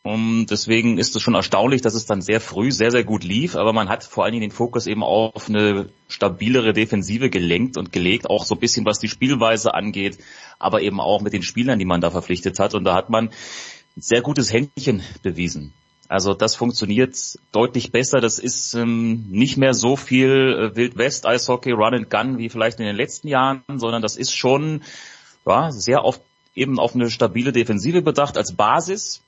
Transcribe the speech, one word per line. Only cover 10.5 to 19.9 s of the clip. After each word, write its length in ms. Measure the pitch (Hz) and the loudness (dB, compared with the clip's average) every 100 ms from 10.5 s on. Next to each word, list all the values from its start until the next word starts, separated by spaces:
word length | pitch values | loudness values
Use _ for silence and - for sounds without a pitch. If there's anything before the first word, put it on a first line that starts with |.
| - | -6
aber 240 | - 107 | -2 0
eben 200 | 80 98 | 0 -2
auch 200 | 78 101 | 0 0
mit 120 | 104 | 0
den 100 | 98 | -4
Spielern, 360 | 87 113 123 113 | -4 -2 0 0
die 60 | 92 | 2
man 140 | 87 | 2
da 120 | 85 | 2
verpflichtet 480 | 87 - 90 92 90 | -2 -4 -2 -2 0
hat. 160 | 101 104 | 0 0
Und 100 | 92 | 2
da 100 | 90 | 0
hat 140 | - | 2
man 160 | 113 113 | 0 0
ein 760 | - - - - - _ - | -8 -18 -16 -16 -20 _ -14
sehr 200 | - 117 | 0 0
gutes 320 | 135 143 107 | 2 0 2
Händchen 480 | 113 143 - 131 104 - - | 0 -2 -4 -2 -2 -6 -8
bewiesen. 520 | 95 85 85 76 71 _ _ _ _ | -6 -2 -4 -4 -12 _ _ _ _
Also 260 | 95 95 | 0 0
das 220 | 98 110 - | 0 0 0
funktioniert 640 | 120 117 101 104 127 - - - _ | -2 -2 0 2 2 -2 -12 -14 _
deutlich 400 | 104 123 123 - | 0 2 0 0
besser. 300 | 120 131 139 | -2 2 2
Das 180 | 113 - | 2 0
ist, 360 | 123 - - 120 | -4 -6 -4 -2
ähm, 500 | 117 117 117 113 107 | 0 0 0 -2 -2
nicht 280 | 95 131 135 | 0 2 4
mehr 160 | 135 | 2
so 240 | 117 117 | 4 2